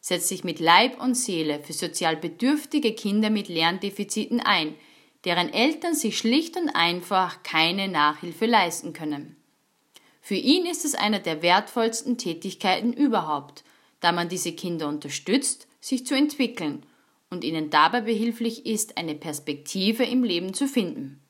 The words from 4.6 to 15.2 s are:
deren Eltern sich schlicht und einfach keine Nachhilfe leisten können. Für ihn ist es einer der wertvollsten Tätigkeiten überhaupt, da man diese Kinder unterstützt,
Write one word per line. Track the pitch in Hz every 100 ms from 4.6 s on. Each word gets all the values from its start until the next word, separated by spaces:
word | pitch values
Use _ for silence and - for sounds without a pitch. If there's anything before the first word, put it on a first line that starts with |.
| 156 - - - _ _ -
deren | 170 170
Eltern | - 247 320 349
sich | 302 220 202
schlicht | 220 262 320 -
und | 339
einfach | - 170 175 175 190 180 -
keine | - 160 160 190 196
Nachhilfe | 170 147 151 175 165 220
leisten | 226 175 160 180
können. | 156 156 143 147 - _ _ _ _ _ - _ _
Für | - 196
ihn | - 339
ist | 349 - 311
es |
einer | - 214 208
der | 185 156
wertvollsten | 170 180 208 - 226 226 - 240
Tätigkeiten | - 165 196 180 196 180 233
überhaupt, | 247 285 220 156 151 143 - _ _ _ _
da | 170
man | 175 170
diese | 175 180
Kinder | 156 185 170 151
unterstützt, | 151 147 139